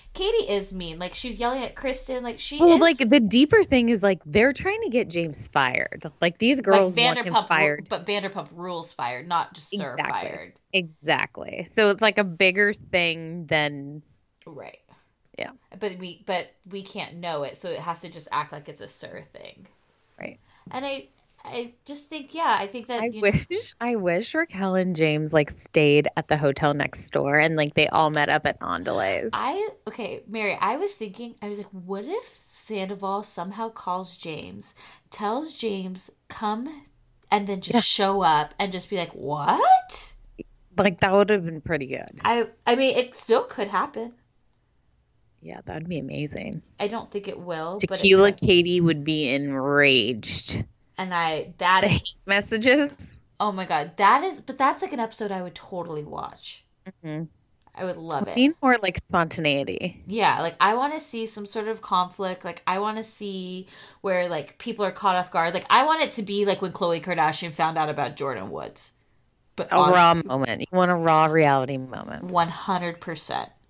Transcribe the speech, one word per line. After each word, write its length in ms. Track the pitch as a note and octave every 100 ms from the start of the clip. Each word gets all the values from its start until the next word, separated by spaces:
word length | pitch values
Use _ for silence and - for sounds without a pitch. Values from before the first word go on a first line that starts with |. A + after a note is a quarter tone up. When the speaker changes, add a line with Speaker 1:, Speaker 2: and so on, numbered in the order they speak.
| -
Speaker 1:
Katie 360 | - F#4+ A4+ -
is 240 | G3+ F#3+
mean. 280 | F#3 E3+ D#3+
Like, 140 | F3+ -
she's 240 | B3+ G#3+
yelling 240 | A#3+ C4
at 100 | A3+
Kristen. 480 | - C4+ C4 - B3+
Like, 160 | A#3+ A#3
she 220 | - D4
Speaker 2:
Well, 100 | E4+
Speaker 1:
is 80 | D#4
Speaker 2:
like, 200 | E4 C4+
the 200 | A#3 C#4+
deeper 460 | G#3 A#3 D4 A4
thing 240 | - C4 A#3
is, 160 | A3
like, 160 | G3 F#3
they're 280 | D3+ G3 C4
trying 280 | C4+ F#4+ A4
to 60 | G#4+
get 180 | A#3 F#3+
James 400 | E3+ E3 C#3+ -
fired. 560 | D3 B2+ - - - D#3+ -
Like, 180 | F3 -
these 200 | A#3 C4
Speaker 1:
Like, 60 |
Speaker 2:
girls 300 | G3 G3 F#3
want 240 | F#3 B3 B3
him 60 | F#3
Speaker 1:
Vanderpump 140 | E3
Ru-, 40 | -
Speaker 2:
fired. 380 | D#3+ D3+ D3 D#3
Speaker 1:
but 180 | F#3 F3
Vanderpump 420 | G3+ F#3+ G3 D3+
Rules 400 | E3+ F3+ E3+ D#3+
fired, 340 | - B2 B2+ E3+
not 260 | E3+ -
just 180 | - -
Sir 240 | G3+ C#3+
Speaker 2:
Exactly. 180 | C3+ D3 G#2 -
Speaker 1:
fired. 220 | D2+ F2+ _ _
Speaker 2:
Exactly. 960 | F#3+ E3 - D3+ C#3+ - - - - E3+
So 180 | - G#3
it's, 120 | G3+
like, 160 | G#3+ G#3
a 60 |
bigger 480 | G3 D#3+ F#3+ F#3 G#3
thing 760 | G#3+ - F3+ E3+ E3 D#3+ F3 D#3
than 540 | D#3 D3 C#3+ C#3 D3+ - _ _ _ -
Speaker 1:
Right. 320 | C#3 F2 - _ _ _ _ _ -
Speaker 2:
Yeah. 140 | - C4+ _ F#3+
Speaker 1:
But 180 | G3+ F3+
we, 240 | F#3 -
but 280 | - F3+ - _ F3+
we 140 | G3
can't 320 | F#3+ G3+ D3+ F3
know 260 | E3+ D3+
it, 140 | C3+ -
so 120 | F3+
it 120 | D#3+
has 200 | E3 E3
to 80 | E3
just 180 | D#3 -
act 220 | C#3+ D#3
like 160 | D3+ D3
it's 120 | C#3+
a 60 | -
Sir 340 | - - F2 D3
thing. 340 | - G1+ - - _ _ _ _ -
Speaker 2:
Right. 180 | G1+ - _ _ -
Speaker 1:
And 160 | B3 C#4
I, 220 | C4+ - _ _ _
I 280 | - A#3+ A#3+ _
just 240 | - C#4+ -
think, 260 | D#4 C4+
yeah, 220 | D#4+ D#4 G3
I 80 | G3
think 220 | B3 A3+
that, 120 | A#3+
Speaker 2:
I 60 | A#3
Speaker 1:
you 120 | G#3+
know 80 | G3+ G#3 -
Speaker 2:
wish, 260 | F#4 - -
I 160 | A#3+ A#3
wish 380 | F3+ F3 A#3
Raquel 400 | D#4+ E4+ F#3+ F#3+
and 200 | F#3 F#3 D#3
James, 360 | D#3 D3+ D#3
like, 180 | D#3 D3
stayed 580 | - - E3 D3+ D3 D3 -
at 120 | -
the 80 | D#3
hotel 380 | C#3+ C#3 D3
next 360 | D3 C#3+ - -
door 280 | C#3+ C#3 D3+
and, 180 | D#3+ D#3
like, 180 | D3
they 140 | - D3+
all 220 | C#3 D#3
met 180 | D3+ D3
up 180 | D3+ D3+
at 100 | -
Andale's. 720 | E2+ E2+ F2 - G2 F2+ A3+
Speaker 1:
I, 360 | G3+ B3 F#4+ G#4+ - G#3+
okay, 340 | A3+ G3+ - -
Mary, 280 | A3 G3+ D#3+
I 160 | G3 C#4
was 180 | G4+
thinking, 400 | - G#3+ F#3+ A#3 A3+
I 60 | G#3
was 100 | G#3
like, 100 | G3
what 340 | F#3+ F3+ G3
if 360 | A#3+ A4 - -
Sandoval 800 | - - - G#3 F#3+ G3+ G3 G3+
somehow 440 | G#3 - F3+ G3+ A3+
calls 480 | A3 - F#3 F3+ -
James, 580 | E3+ D#3 F3+ G3+ - - - - _
tells 440 | - G#3 A#3+ D#4+
James, 560 | - A3+ G3 F#3 F#3 - _ -
"Come," 560 | - G#3+ G#3+ C#4 D4+ - _ _ _ -
and 160 | G#3 G3+
then 120 | F#3+
just 140 | -
Speaker 2:
Yeah. 60 | A#3
Speaker 1:
show 420 | - - G3 G3
up 320 | E3+ D3+ D3+ -
and 140 | G3
just 180 | F#3 -
be 60 | F#3+
like, 160 | E3+
"What?" 1000 | - C#3 D3+ - C#4+ D#5 F#5+ F#5 - - - - - - _ _ -
Speaker 2:
Like, 240 | G3 E3+
that 120 | G3
would 180 | G3 G3+
have 140 | G#3
been 160 | E3 D#3
pretty 260 | - D3+ C3+
good. 340 | C3 - -
Speaker 1:
I, 240 | G#3+ A#3 A3+ - -
I 80 |
mean, 220 | B3 C4 B3+
it 180 | B3
still 300 | - - A#3
could 240 | - - G3+
happen. 440 | F#3+ G#3 A3 A#3 - _ _ _ _ _ _ _ _ _ _ _ _
Speaker 2:
Yeah, 200 | D#3+ - -
that 80 |
would 140 | D#3+ E3
be 100 | D#3+
amazing. 640 | C3+ D3 D3 - - D#3+ - -
Speaker 1:
I 100 | G#3
don't 220 | A3+ -
think 180 | G3+ F#3+
it 100 | -
will, 400 | F3 D#3+ E3 G3 -
but 120 | F#3+
it 0 |
Speaker 2:
Tequila 100 | G3
Speaker 1:
could. 280 | F#3+ G3+ F#3+
Speaker 2:
Katie 420 | - F3+ F3 F3+
would 240 | E3+ D3+
be 280 | D3 D3+ C#3
enraged. 1300 | C#3 C#3+ C3+ C#3 C#3+ C#3+ B2+ G#2+ A2+ - - - - - _ _ -
Speaker 1:
And 160 | F#3
I, 400 | F3 E3 D#3 - -
that 240 | F3+ F#3+
Speaker 2:
The 40 | G3
Speaker 1:
is 20 |
Speaker 2:
hate 260 | - - - -
messages. 880 | G3+ - A3 B3 C#4+ C#4+ - - - _ -
Speaker 1:
Oh 140 | G#3
my 120 | F#3+
God. 280 | F3+ D#3 D3+ -
That 280 | G3+ C4
is, 160 | F#4 C#4+
but 180 | - C4+
that's, 240 | C#4 D4
like, 100 | -
an 80 | B3+
episode 300 | A3+ - G#3
I 120 | F#3+
would 120 | F3+
totally 480 | F3 - F#3 E3+ D3+
watch. 600 | D3+ - - - - - _ _ F#3+
Speaker 2:
Mm-hmm. 380 | - E3 D3+ D#3+ _ _ _ _
Speaker 1:
I 100 | -
would 120 | F#3 E3
love 300 | E3 C#3+ C#3
Speaker 2:
We 20 |
Speaker 1:
it. 80 | B3
Speaker 2:
need 160 | C#4 -
more, 140 | C4+ A#3
like, 200 | F#3+ -
spontaneity. 1040 | - F3+ E3 - D#3 C#3 C3+ F2+ F3+ - -
Speaker 1:
Yeah, 340 | A3 F3 B2+
like, 120 | E3 -
I 140 | G3
wanna 260 | A#3 C#4+ D4+
see 260 | D4+ A#3 A3+
some 200 | G#3+ G3+
sort 220 | A3+ G#3+
of 120 | A3
conflict. 640 | - F#3 F3+ - F#3+ F3+
Like, 180 | F3 E3+ -
I 120 | F#3
wanna 260 | G#3+ G#3+
see 640 | A3 - G3+ F#3+ F3+ F#3 F#3+ - - _
where, 260 | G3 F3+ F3
like, 300 | D#3+ - -
people 260 | A#3 G#3
are 80 | F#3+
caught 240 | F#3 G3+ F3+
off 140 | F3+
guard. 240 | F3 E3
Like, 120 | F3 -
I 140 | A3+
want 180 | D4+ D#4+
it 100 | C#4
to 100 | -
be 220 | G3 G3+
like 160 | G3+ F#3+
when 120 | F#3
Khloe 300 | - F3 E3
Kardashian 500 | F3 E3+ D#3 D#3 E3+
found 260 | D#3 D#3+ D#3+
out 100 | D3+
about 280 | C#3+ C3 C#3+
Jordyn 340 | C#3 A2+ F#2
Woods. 420 | D#2 A1+ - - _ _ _ _ _ _ -
But 160 | F3
Speaker 2:
A 40 | F3+
Speaker 1:
on 160 | F3+
Speaker 2:
raw 220 | F3+ E3+ E3+
moment. 360 | C#3 C3+ B2+ G#2+
You 40 | -
want 180 | F#3 F3+
a 40 |
raw 320 | F3 E3 D#3 D#3+
reality 500 | D#3+ D3 C3+ C3 C3+
moment. 480 | C3 A2+ - -
Speaker 1:
One 240 | F3+ F3 E3
hundred 520 | - - F3+ F3 E3+
percent. 500 | - D3+ - - - _